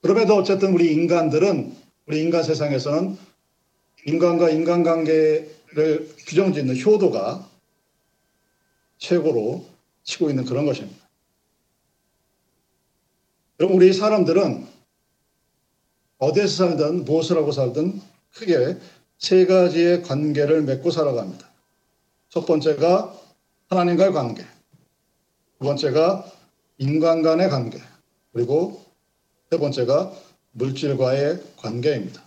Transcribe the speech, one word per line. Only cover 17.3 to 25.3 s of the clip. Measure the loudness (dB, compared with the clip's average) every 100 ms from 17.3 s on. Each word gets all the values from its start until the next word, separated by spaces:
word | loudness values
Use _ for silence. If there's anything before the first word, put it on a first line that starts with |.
| 0
하고 | 0
살든 | -2 -2 -2 -4 -6 -16 _ _
크게 | -12 -2 0 0 -4 -12 _ _ _
세 | 0 4 4
가지의 | 4 4 2 2 2
관계를 | -2 -4 -2 0 2 0
맺고 | 0 -2 -2
살아갑니다. | -2 -2 -2 -6 -14 -20 _ _ _ _ _ _ _ _
첫 | -8 -2
번째가 | 0 0 0 2 2 0 -12 -20 _ _ _ _
하나님과의 | 0 0 2 2
관계, | 2 -4 -8 -16 _ _ _ _ _ _ _ _